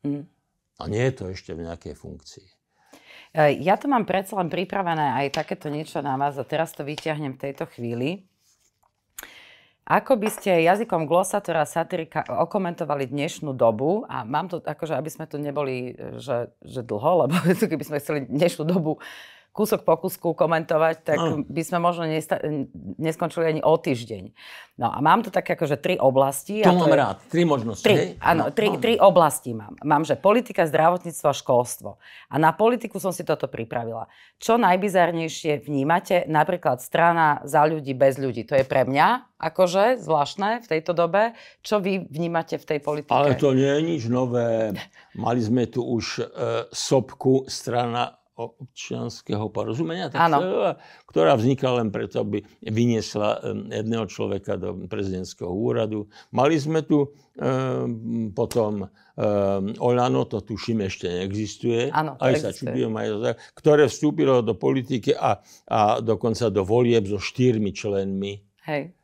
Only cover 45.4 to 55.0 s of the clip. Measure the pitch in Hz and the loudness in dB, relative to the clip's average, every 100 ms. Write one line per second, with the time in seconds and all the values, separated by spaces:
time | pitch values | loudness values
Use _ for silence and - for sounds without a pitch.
45.4 | 107 123 117 120 123 120 101 - 113 - | 2 0 0 -2 -2 -2 -4 -6 -8 -6
46.4 | 117 117 - - - 135 117 - 131 131 | -4 -4 -6 -8 0 0 0 -2 2 2
47.4 | 131 - - 120 120 120 120 _ _ - | 0 -10 -4 -2 -2 -2 -4 _ _ -12
48.4 | 117 _ 131 - - 123 120 - - 104 | -12 _ -20 -16 -10 -8 -8 -10 -6 -4
49.4 | 107 - 107 113 165 170 160 127 165 143 | -4 -4 -4 -4 -4 -6 -6 0 2 4
50.4 | 185 208 196 - - - _ - 160 131 | 2 0 0 -2 -14 -20 _ 2 4 6
51.4 | 117 131 131 123 110 113 107 123 107 104 | 4 2 0 0 -2 -4 -6 -4 -4 -4
52.4 | - _ - 113 120 113 104 107 104 - | -8 _ -4 0 2 2 -2 -2 -2 -2
53.4 | - 104 104 110 110 113 104 - 104 98 | -4 -8 -8 -6 -4 -4 -4 -6 -4 -4
54.4 | 101 101 92 92 92 107 | -4 -6 -6 -8 -8 -6